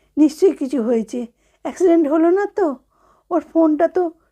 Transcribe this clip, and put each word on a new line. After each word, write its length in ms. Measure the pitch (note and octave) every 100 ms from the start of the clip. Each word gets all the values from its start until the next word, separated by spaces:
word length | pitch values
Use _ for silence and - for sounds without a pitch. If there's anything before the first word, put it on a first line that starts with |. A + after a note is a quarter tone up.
| _ -
নিশ্চয়ই 360 | D4+ - F#4
কিছু 300 | - C4+ C#4+
হয়েছে। 440 | A3 A#3 G3+ B3 A#3 _ _ _
অ্যাক্সিডেন্ট 460 | D#4 - F4 E4+ C#4+
হলো 220 | D#4+ E4
না 160 | F#4+ G4+
তো? 300 | G#4 F4 B3+ _ _ _ _ _
ওর 100 | F4
ফোনটা 480 | - E4 D#4+ D4+ E4
তো 220 | F4 F4 - _